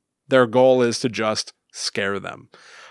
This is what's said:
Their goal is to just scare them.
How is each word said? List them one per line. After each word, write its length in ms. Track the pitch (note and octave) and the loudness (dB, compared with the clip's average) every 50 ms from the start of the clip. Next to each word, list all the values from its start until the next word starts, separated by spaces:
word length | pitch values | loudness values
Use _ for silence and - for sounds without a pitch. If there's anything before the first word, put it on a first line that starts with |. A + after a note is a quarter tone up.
| _ _ _ _ _ - | _ _ _ _ _ 2
Their 180 | C3+ C3 B2+ | 4 4 4
goal 340 | A2+ G#2+ B2+ B2+ C3 C3 B2+ | 4 4 4 4 4 4 4
is 160 | B2 A#2+ A2+ - | 2 0 -2 -2
to 80 | - B2 | -6 -6
just 420 | G#2 G#2 A2 G#2+ G#2+ - - - _ _ _ _ | -6 -4 -4 -4 -4 -6 -8 -12 _ _ _ _
scare 460 | - - - - - A2 G2+ G2 G2+ G2 | -16 -12 -12 -8 -6 -6 -6 -4 -6 -8
them. 300 | F#2+ E2+ - - - _ _ - _ - - - - - | -10 -12 -16 -16 -20 _ _ -20 _ -20 -20 -20 -20 -20